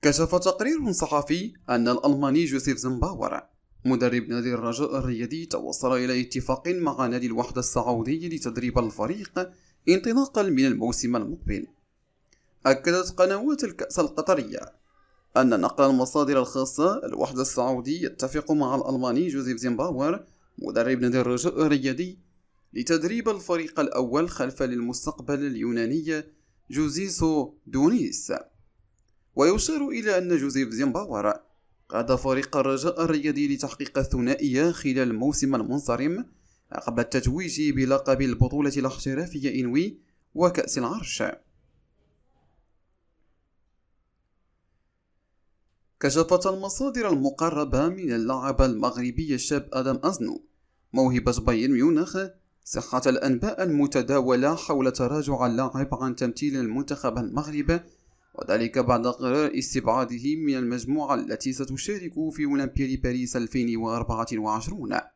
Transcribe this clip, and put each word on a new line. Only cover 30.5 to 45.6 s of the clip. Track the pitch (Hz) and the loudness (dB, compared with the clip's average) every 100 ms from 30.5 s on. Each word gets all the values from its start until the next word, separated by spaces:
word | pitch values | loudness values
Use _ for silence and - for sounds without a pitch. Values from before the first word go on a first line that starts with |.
| 131 127 | -2 -2
زيمباور | 113 139 143 208 110 101 - _ _ _ _ _ | 0 0 0 -4 -2 0 -2 _ _ _ _ _
قاد | 107 120 | -4 2
فريق | 127 135 131 - 147 | 2 2 0 0 0
الرجاء | 131 135 156 175 | 2 2 -2 0
الرياضي | 165 156 147 143 147 | 0 0 0 0 0
لتحقيق | 139 139 - 139 - | 0 -4 -6 -6 -2
الثنائية | 131 131 123 139 147 127 165 | 0 0 0 0 0 2 2
خلال | 170 143 131 | 2 0 0
الموسم | 127 110 131 143 135 | 0 2 0 2 0
المنصرم | 131 113 131 139 117 143 185 247 _ _ _ _ | 0 0 -2 -2 0 0 -2 -6 _ _ _ _
عقب | - - 117 | -8 -4 -2
التتويج | 120 135 123 143 185 - 151 | 0 0 0 -2 -4 0 0
بلقب | 135 131 135 139 131 | 2 4 2 4 2
البطولة | 135 117 120 143 143 139 | 2 4 2 4 0 2
الاحترافية | 131 - 135 135 175 165 135 127 | -2 -2 -4 -4 -4 -4 -4 -2
إنوي | 123 131 196 - _ _ _ | 0 0 0 -4 _ _ _
وكأس | 151 175 175 - - | 2 2 2 -2 -2
العرش. | 120 208 185 - 110 - _ _ _ _ _ _ _ _ _ _ _ _ _ _ _ _ _ _ _ _ _ _ _ _ _ _ _ _ _ _ _ _ _ _ _ _ _ _ _ _ _ _ | -2 -4 -6 -4 -4 -4 _ _ _ _ _ _ _ _ _ _ _ _ _ _ _ _ _ _ _ _ _ _ _ _ _ _ _ _ _ _ _ _ _ _ _ _ _ _ _ _ _ _